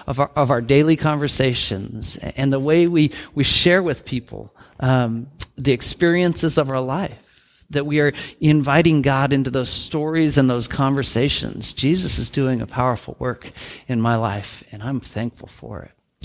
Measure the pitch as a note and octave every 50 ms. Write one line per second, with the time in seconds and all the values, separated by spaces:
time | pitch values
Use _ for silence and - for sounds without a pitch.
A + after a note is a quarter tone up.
0 | - - C3 B2+ C#3+ - - D3+ C#3+ B2 C#3 A#2+ A#2 A#2 C#3 C#3+ D3+ D#3+ E3 D3+
1 | - D#3 D3+ D3 D3 C#3 - - C3+ C3 A#2+ - - - G#2 F#2+ G2+ - - G#2+
2 | G#2+ - - - - - - - C3+ C#3 C3+ C3+ C3+ D3 D#3 E3+ E3+ E3+ F3 D#3+
3 | D3+ C#3+ - - - - - C#3+ C3+ - - - - F3 F3 F#3+ F#3 E3+ C3+ -
4 | - - C3 B2 A#2 - A2+ - - G#2 _ - - - _ - - C3 C3 B2+
5 | B2 A2+ A2+ A#2 B2 C#3 - - - - _ - B2+ C#3+ B2 A#2+ - - - -
6 | F3 E3+ E3+ F3+ F3+ F3 E3 - - D#3+ - - D3 C3+ C3+ C3 C3 B2+ C3+ F3
7 | G3+ - G#2+ - _ _ _ _ _ _ _ _ _ - - C#3+ C#3+ D3 D3 D3+
8 | D3 C#3+ C3+ - - - - - - D3+ D3+ D3+ C#3 C#3+ C#3 D#3+ E3+ E3+ D#3 D3
9 | B2+ C#3 C3+ C3+ C#3 C#3 C#3+ C#3 C3 C3 B2 C3+ B2 - - - - - - D#3
10 | D3+ D#3 D#3+ E3 D#3+ D3+ C#3 C#3+ C3+ B2+ B2 A#2+ A2+ - - - C3+ C3+ C#3 C#3
11 | C3 - - A#2 C3 C#3+ - - - G#1+ - - A2+ - - - - C#3 E3+ F#3
12 | F3+ D#3+ - - A#2+ - - D3 C3+ C3 B2+ A2+ A2+ - - B2 B2 B2+ B2 A2
13 | - - - - B2 B2+ A#2+ - - - - - - - - - - - B2+ A#2
14 | A2+ A#2 A#2 A2 A2+ A2 G2 G2+ G2+ - - - - _ - G#2 G#2 B2+ C#3 B2
15 | - - - G#2+ A#2 A#2 - - - A#2 - - - A#2 G#2+ E2+ - - _ _
16 | _ _ _ _